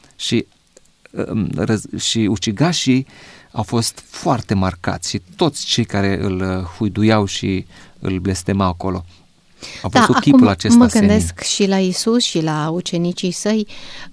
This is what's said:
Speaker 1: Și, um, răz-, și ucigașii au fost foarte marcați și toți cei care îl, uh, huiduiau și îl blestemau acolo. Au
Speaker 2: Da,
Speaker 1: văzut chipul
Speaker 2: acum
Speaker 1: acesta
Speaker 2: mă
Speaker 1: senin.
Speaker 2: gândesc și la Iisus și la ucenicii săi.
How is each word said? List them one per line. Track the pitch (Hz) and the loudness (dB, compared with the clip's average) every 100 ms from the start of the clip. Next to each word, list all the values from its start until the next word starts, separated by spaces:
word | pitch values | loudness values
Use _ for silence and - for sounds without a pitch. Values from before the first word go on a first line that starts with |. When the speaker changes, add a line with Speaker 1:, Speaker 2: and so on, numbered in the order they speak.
| _ - | _ -10
Speaker 1:
Și, | - 117 - _ _ - _ _ - | -2 -2 -2 _ _ -20 _ _ -16
um, | - - 107 87 | -10 -6 -2 -2
răz-, | - 107 110 - - | -2 -2 -2 -4 -8
și | - 113 | -4 0
ucigașii | 107 110 - 98 156 165 - 127 139 - - - - | 0 0 -2 0 0 0 2 0 0 -14 -20 -20 -14
au | - | -8
fost | 107 117 113 - - | -2 -2 -2 -6 -18
foarte | - 165 127 - | -6 -2 -2 0
marcați | 98 92 85 - 95 - | 0 0 -2 -6 -6 -6
și | 98 - - | -8 -8 0
toți | 165 - | 0 0
cei | - - | -4 -2
care | 113 101 98 95 | -2 0 0 0
îl, | 101 92 | -2 -2
uh, | 92 92 | -4 -4
huiduiau | 92 - 107 95 107 110 | -6 -4 -4 0 2 2
și | 98 - 98 90 - - - - | 0 -4 -4 -4 -6 -18 -20 -10
îl | 92 92 | -4 -2
blestemau | 92 92 - 98 95 | -2 -4 -2 0 0
acolo. | 87 95 90 87 - _ _ _ _ - - | -2 -6 -6 -10 -20 _ _ _ _ -18 -10
Au | - | -2
Speaker 2:
Da, | - | 2
Speaker 1:
văzut | 226 269 | 4 4
chipul | - 269 | 6 6
Speaker 2:
acum | 240 | 6
Speaker 1:
acesta | 190 214 233 | 4 4 6
Speaker 2:
mă | 240 | 6
Speaker 1:
senin. | 226 202 | 6 4
Speaker 2:
gândesc | 214 82 - | 4 0 -6
și | - - 196 | -6 0 2
la | 190 | 2
Iisus | 185 185 - 233 | 0 0 2 2
și | - 170 | 2 0
la | 160 151 151 | -2 -2 -2
ucenicii | 170 - 175 175 175 185 | -4 -4 -2 -2 -2 -4
săi. | 170 208 220 208 - - - - | -2 -2 0 -2 -10 -16 -16 -6